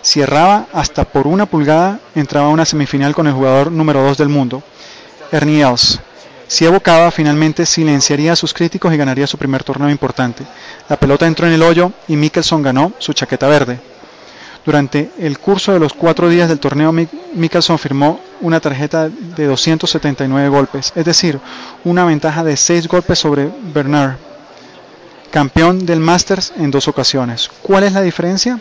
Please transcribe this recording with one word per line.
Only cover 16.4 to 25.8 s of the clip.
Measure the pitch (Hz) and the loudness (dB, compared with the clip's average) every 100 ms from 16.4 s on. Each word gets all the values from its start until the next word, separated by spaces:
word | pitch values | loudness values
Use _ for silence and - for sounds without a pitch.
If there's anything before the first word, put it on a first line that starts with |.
| 170 | 2
del | 151 | 0
torneo, | 139 143 156 | -2 0 2
Mi-, | 165 165 311 - | 2 -2 -6 -10
Mickelson | 277 165 175 165 165 | -4 0 0 0 -2
firmó | 147 139 147 175 - - | -2 0 0 -2 -12 -8
una | 170 165 | -2 0
tarjeta | 156 135 147 165 156 | -2 -4 -4 -2 -2
de | 247 180 165 147 | -6 -12 -4 -2
doscientos | 131 - 160 - | 0 0 0 -2
setenta | 156 147 135 | -2 -4 -2
y | 135 | -2
nueve | 135 143 | 0 2
golpes, | 143 139 143 - - | 2 0 -4 -6 -4
es | 165 | -2
decir, | 160 175 139 - - - - | 0 0 -4 -10 -18 -18 -8
una | 175 175 175 | -2 2 2
ventaja | 151 156 156 | 2 0 -2
de | 165 139 | -2 -2
seis | - 170 165 | 0 0 2
golpes | 180 - 175 | -2 0 -2
sobre | 156 143 143 277 208 | 0 0 -2 -6 -6
Bernard, | 151 139 147 135 131 - - - - - - - - - - - | -4 0 0 0 -4 -16 -20 -20 -20 -20 -20 -20 -20 -20 -20 -6
campeón | - 139 - 165 185 | -2 0 2 2 2